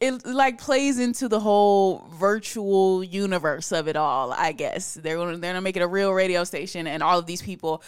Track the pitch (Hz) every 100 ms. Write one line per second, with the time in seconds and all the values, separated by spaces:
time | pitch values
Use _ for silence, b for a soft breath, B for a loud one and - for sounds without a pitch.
0 | 262 254 - 254 269 247 - 269 277 247
1 | 247 240 247 214 214 202 208 196 190 170
2 | - 160 196 214 - 226 196 196 190 185
3 | 185 190 202 180 160 147 - 170 156 151
4 | 151 131 127 - 156 147 143 - 190 160
5 | 156 165 175 170 175 185 190 190 175 190
6 | 196 190 190 175 175 160 151 175 165 156
7 | 160 180 170 175 208 185 160 156